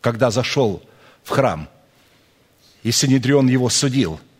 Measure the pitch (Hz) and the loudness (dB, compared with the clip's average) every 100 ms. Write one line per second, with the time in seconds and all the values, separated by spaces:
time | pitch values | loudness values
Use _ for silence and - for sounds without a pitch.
0 | 120 117 127 113 120 143 117 87 - _ | -4 0 0 0 -4 0 -2 -2 -14 _
1 | - _ - - 131 80 73 _ _ _ | -20 _ -4 -2 0 -2 -12 _ _ _
2 | _ _ _ _ _ _ _ _ 110 - | _ _ _ _ _ _ _ _ -4 -2
3 | 139 131 120 143 127 127 123 - 143 131 | 2 2 4 2 4 2 0 0 0 0
4 | 92 80 - _ | -2 -4 -16 _